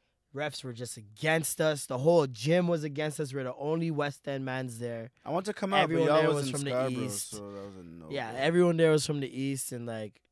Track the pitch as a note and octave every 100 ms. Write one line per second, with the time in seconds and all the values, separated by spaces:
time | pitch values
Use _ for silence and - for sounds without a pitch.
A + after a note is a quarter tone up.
0 | _ _ _ C#3 D3 - C3 A#2 A#2+ A#2+
1 | G#2 A2 D#3 D#3+ D3+ - D#3 D3 - B2+
2 | D3+ E3+ C#3 A2 C#3 F3+ F3 E3 D3+ C#3+
3 | D3+ D3+ C#3+ C#3 B2+ B2+ C#3+ E3 E3 D3
4 | C#3+ - C#3+ C#3 C3 C3 B2+ A2+ A#2+ A#2
5 | A2+ - - E3+ G3 - G3 G3 D3+ E3
6 | D3 D#3 D#3 D3 C#3 B2+ C#3 B2+ C3 B2+
7 | B2 G2+ - G#2+ G2+ G2+ G2+ F#2+ F2 E2+
8 | D#2 C#3 A2 B2 D3 F3 F3 E3 D#3+ D3+
9 | D3 D3 C3 B2+ C3+ C3+ - B2 A#2 A2+
10 | G#2+ - _